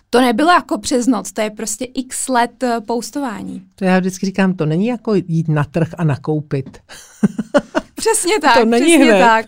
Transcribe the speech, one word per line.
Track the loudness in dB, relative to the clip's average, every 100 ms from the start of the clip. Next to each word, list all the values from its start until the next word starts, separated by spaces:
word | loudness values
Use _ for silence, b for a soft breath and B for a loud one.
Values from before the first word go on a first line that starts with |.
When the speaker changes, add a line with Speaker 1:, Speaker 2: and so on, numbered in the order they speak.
| _
Speaker 1:
to | 2
nebylo | 2 2 2
jako | 2 0 -6
přes | -2 -2 0
noc, | -2 -4
to | -6
je | -6
prostě | -6 -10 -8 -8
x | -10 -10 -8 -2
let, | 0 -2 -2
eh, | -4 -4
postování. | -4 -6 -6 -8 -8 -8 -12 -14 -16 _
Speaker 2:
To | 0
já | 0
vždycky | 0 -4 -6
říkám, | 0 0 0
to | -2
není | 0 -2
jako | -4 -2
jít | -2 0 -2 -2
na | -2
trh | -2 -2 -4 -2
a |
nakoupit. | -2 -2 -4 -6 -4 -8 -8 -16
<laughs> | _ -20 -20 -4 -4 -4 -4 -2 -2 -6 -8 -4
Speaker 1:
Přesně | -2 -2 0 0
tak, | 2 4
Speaker 2:
To | 4
není | 2 4
Speaker 1:
přesně | 6 6
Speaker 2:
hned. | 6
Speaker 1:
tak. | 4 4